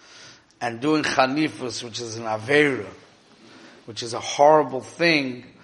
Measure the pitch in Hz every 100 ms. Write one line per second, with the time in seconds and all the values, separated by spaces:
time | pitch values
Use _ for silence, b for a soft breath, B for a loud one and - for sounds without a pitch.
0 | B B B B B _ 120 117 143 156
1 | 147 135 131 143 156 - 123 110 120 113
2 | 117 110 113 110 110 147 147 123 92 -
3 | - _ _ B B B B B - 107
4 | 120 113 - - 147 156 139 127 117 -
5 | 170 156 135 123 - b